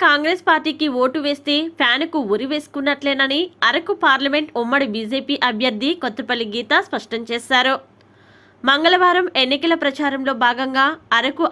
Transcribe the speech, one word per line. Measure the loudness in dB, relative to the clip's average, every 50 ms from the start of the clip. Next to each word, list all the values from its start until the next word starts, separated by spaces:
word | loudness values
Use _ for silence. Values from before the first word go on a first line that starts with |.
కాంగ్రెస్ | 4 4 4 4 2 0 0 0 2 2
పార్టీకి | 2 2 2 -2 -2 -2 -2 -2 2 2
ఓటు | 0 2 0 0 -2
వేస్తే | -2 -2 -2 -2 -2 0 0 -2 -4 -2 0
ఫ్యానుకు | 2 2 2 2 0 -2 -2 -4 -2 0 -2
ఉరి | -2 -2 -2
వేసుకున్నట్లేనని | -4 -6 -6 -8 -8 -4 -2 -2 -2 0 -2 -2 0 0 0 0 0 -2 -2 -4 -4 _ 0 2
అరకు | 2 0 -2 -2 -2 0 2
పార్లమెంట్ | 2 2 2 2 0 0 -2 -2 -2 -4 -4
ఉమ్మడి | -2 0 0 0 0 0 -2
బీజేపీ | -4 -4 -4 -4 -4 -2 -4 -2 0 0 -2
అభ్యర్థి | 0 0 -2 -2 -2 -2 -2 -4 -2 -2
కొత్తపల్లి | -4 -6 -6 -6 -6 -4 -4 -4 -4 -4 -6
గీత | -6 -4 0 0 0 0 -2
స్పష్టం | -6 -8 -8 -8 -8 -8 -6 -6
చేశారు. | -8 -8 -2 0 0 2 2 2 0 -2 -6 _ _ _ _ _ _ _ _ _ _ _ _ _ _ _ 0 0
మంగళవారం | 2 2 4 4 4 4 4 4 4 2 0 0 0 0 0
ఎన్నికల | 0 0 0 0 0 0 0 0
ప్రచారంలో | -2 -2 -2 -2 -2 -2 -2 -4 -4 -2 0 2
భాగంగా | 0 2 0 -4 -2 0 2 2 0 0 -4 -4 _ 0 0
అరకు | 0 0 0 -2 0 2